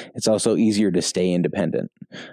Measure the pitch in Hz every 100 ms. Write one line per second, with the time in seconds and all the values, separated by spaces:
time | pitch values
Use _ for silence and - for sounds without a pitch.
0 | - - 110 107 113 95 110 104 104 87
1 | - - 92 87 87 - 82 67 - -
2 | - - -